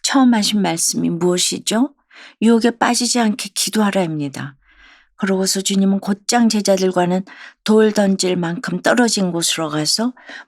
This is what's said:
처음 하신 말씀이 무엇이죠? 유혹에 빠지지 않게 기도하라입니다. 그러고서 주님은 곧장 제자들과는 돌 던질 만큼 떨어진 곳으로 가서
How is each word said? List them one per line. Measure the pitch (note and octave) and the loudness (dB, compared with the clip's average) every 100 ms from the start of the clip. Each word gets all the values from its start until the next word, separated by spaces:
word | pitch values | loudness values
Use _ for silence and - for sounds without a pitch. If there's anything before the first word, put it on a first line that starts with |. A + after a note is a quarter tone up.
처음 | - C#4 B3+ | -2 2 4
하신 | A3+ G#3 G#3+ | 4 0 0
말씀이 | F3+ E3 - - E3+ | 0 -2 -2 -2 -2
무엇이죠? | E3+ F3+ F3+ - F#3 - G#3+ C#4+ _ _ - - - | 0 0 0 -2 -4 -2 0 -2 _ _ -20 -20 -2
유혹에 | A3 A3+ A#3 | 2 4 2
빠지지 | A#3 - A#3+ A#3 B3 | 0 -2 0 -2 0
않게 | A3 G3+ - | 0 -2 -6
기도하라입니다. | - - G#3+ G3+ F#3+ E3+ D#3 C#3+ C#3 C#3 - _ _ - _ _ - | -6 -4 0 0 0 -2 -2 -6 -8 -14 -16 _ _ -20 _ _ -6
그러고서 | F#3+ F#3+ F#3+ G3+ | -2 0 -2 -2
주님은 | F#3+ G3 G3 G3 | -2 2 2 2
곧장 | G3+ G3+ - A#3+ A3+ | -2 -6 0 2 2
제자들과는 | G#3+ G3+ F#3+ F#3 F3+ F3 F#3 F#3+ - - - | 2 2 2 2 0 0 0 -4 -12 -20 -8
돌 | - G#3+ A3 | 2 4 4
던질 | G#3 G3 F#3+ F#3 F3+ | 4 2 2 0 -2
만큼 | E3+ F3 - F3+ | -2 -4 -6 -2
떨어진 | - A#3 A#3 G#3 F3+ | 0 2 2 0 -2
곳으로 | E3+ E3 - D#3+ | -2 -2 -2 -4
가서 | D3+ D3+ - A#3+ - - - | -4 -2 -2 -2 -6 -14 -20